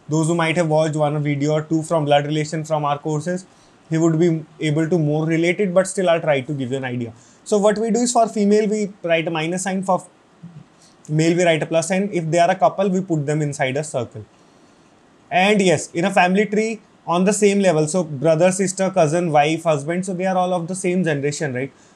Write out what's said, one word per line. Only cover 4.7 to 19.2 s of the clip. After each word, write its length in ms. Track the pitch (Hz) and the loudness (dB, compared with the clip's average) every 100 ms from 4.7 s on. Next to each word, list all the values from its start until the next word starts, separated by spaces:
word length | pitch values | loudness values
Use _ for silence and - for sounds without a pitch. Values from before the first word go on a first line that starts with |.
| 151 160 | 0 0
to 120 | 180 | 0
more 260 | 147 151 156 | 0 0 0
relate 340 | 165 170 175 | 0 0 0
it, 140 | 202 | 0
but 140 | 180 185 | 0 0
still 240 | 196 175 | 0 0
I'll 100 | 165 | 2
try 200 | 160 139 | 2 -2
to 120 | 123 | -2
give 160 | 143 123 | -6 -4
you 80 | 135 | -6
an 80 | 131 | -4
idea. 260 | 123 113 - - _ | -6 -8 -10 -20 _
So 140 | - 208 | -2 2
what 220 | 208 208 | 2 2
we 100 | 226 | 0
do 120 | 226 | 0
is 100 | 240 | 2
for 180 | 247 220 | 2 0
female, 400 | 226 202 208 208 | 0 2 2 2
we 240 | 214 202 - | -2 -4 -6
write 260 | 170 165 165 | -2 -2 0
a 40 | |
minus 320 | 165 160 180 | -4 -4 -4
sign, 180 | 190 190 | -4 -4
for 240 | 190 180 - _ _ _ - 151 - _ _ _ - | -2 -2 -2 _ _ _ -20 -20 -20 _ _ _ -4
male, 260 | 151 165 170 | 0 2 4
we 80 | |
write 200 | 175 160 | 2 2
a 20 | 151 | 0
plus 240 | 165 160 | -2 0
sign. 200 | 190 202 | -2 0
If 160 | 175 160 | -4 0
they 100 | 170 | 2
are 120 | 170 | 2
a 40 | 185 | 2
couple, 320 | 170 - 196 | 0 2 0
we 140 | 185 | -2
put 240 | 185 156 139 | -2 -2 0
them 160 | 151 | -2
inside 340 | 147 139 131 135 | -2 -2 -2 -2
a 80 | |
circle. 400 | 151 131 110 110 104 _ _ _ _ _ _ _ _ _ _ | -4 -6 -6 -10 -18 _ _ _ _ _ _ _ _ _ _
And 300 | 170 196 214 | 2 4 4
yes, 320 | 180 151 - | 4 2 -2
in 140 | 165 190 | -2 0
a 60 | |
family 340 | 190 180 190 208 | 2 4 2 2
tree 340 | 214 220 226 _ _ 160 | 0 -2 -6 _ _ -4
on 200 | 175 190 | 0 2
the 80 | |
same 260 | 202 208 202 | 4 2 4
level, 280 | 190 156 156 | 2 2 0
so 160 | 185 | -2
brother, 480 | 156 139 156 156 180 | -4 0 2 4 2
sister, 400 | 185 185 - 190 | 2 -2 -2 -2
cousin, 400 | 185 151 175 | 2 2 2